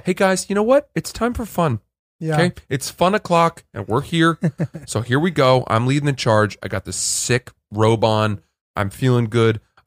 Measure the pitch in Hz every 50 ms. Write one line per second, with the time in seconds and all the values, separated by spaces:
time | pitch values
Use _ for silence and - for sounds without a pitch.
0 | - - 185 - 202 190 190 185 - - 196 202 214 220 262 285 - _ - 170
1 | 165 - - - 226 240 240 - 240 196 - - 170 156 120 107 - _ _ _
2 | _ _ _ - 165 160 156 151 170 180 175 - - - - 139 - - - -
3 | 175 180 202 214 - - 175 170 170 165 165 - - _ - - 104 - 104 127
4 | 143 - - 165 165 165 165 - - 165 - - 165 - - - 143 - - 110
5 | 107 107 120 139 160 190 160 147 139 127 131 127 - - 107 110 117 127 135 147
6 | 143 147 139 127 - - 110 107 107 104 - - - 98 98 98 - - 92 -
7 | - - - - - - 120 127 - - - _ _ _ - 104 110 110 113 110
8 | 101 113 110 107 107 107 104 101 _ _ _ _ _ _ - - 104 101 - -
9 | - 131 127 120 120 113 104 113 113 113 110 110 - _ _ _ -